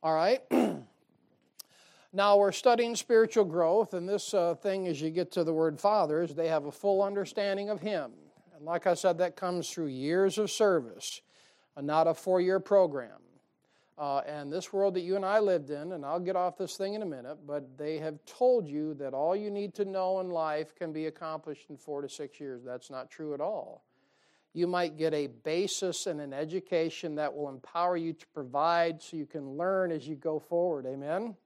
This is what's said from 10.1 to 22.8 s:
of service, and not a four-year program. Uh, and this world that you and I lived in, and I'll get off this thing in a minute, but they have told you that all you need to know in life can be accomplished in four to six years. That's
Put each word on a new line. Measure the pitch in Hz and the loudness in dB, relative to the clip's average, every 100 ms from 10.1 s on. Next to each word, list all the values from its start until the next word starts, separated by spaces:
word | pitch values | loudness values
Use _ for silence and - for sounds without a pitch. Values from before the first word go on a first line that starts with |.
| 175 196 196 | 2 2 2
of | 208 | -2
service, | - 214 175 117 90 - - _ _ _ _ _ - | 2 4 4 0 -10 -12 -12 _ _ _ _ _ -10
and | 139 | 0
not | 156 165 | 4 4
a | |
four-year | 160 - 185 180 190 | 2 2 2 4 2
program. | 185 202 180 143 117 98 _ _ _ _ _ _ _ - | 4 6 6 2 -10 -14 _ _ _ _ _ _ _ -8
Uh, | 143 139 143 | -2 -2 -2
and | 151 143 | -8 -6
this | 165 180 | -6 -4
world | 196 196 | 0 2
that | 185 | 0
you | 175 | -2
and | 196 | -2
I | 190 214 | 4 4
lived | 208 180 139 | 4 2 0
in, | 147 156 | -8 -8
and | 180 | -8
I'll | 139 165 | -4 -4
get | 180 | -2
off | 185 180 170 | 0 0 -2
this | 190 - | -8 -6
thing | 190 | -6
in | 208 | -4
a | 208 | -6
minute, | 139 123 147 147 | -8 -12 -14 -8
but | 147 131 131 | -8 -8 -10
they | 151 156 | -6 -4
have | 156 156 - | -6 -10 -18
told | - 247 247 160 | 2 4 4 2
you | 147 151 | -4 -4
that | 147 139 | -6 -6
all | 131 156 196 | -2 0 0
you | 208 | -2
need | 202 202 | -4 -6
to | - | -4
know | 196 190 185 190 | -4 -2 0 0
in | 185 | -2
life | 170 160 151 160 | -2 -2 -2 -4
can | _ 170 | _ -8
be | 156 156 | -4 -6
accomplished | 156 165 160 156 143 _ | -6 -10 -10 -10 -14 _
in | 143 | -18
four | - 143 | -10 -8
to | 139 | -8
six | - 143 - | -10 -14 -12
years. | 143 127 | -12 -12
That's | 123 123 | -10 -12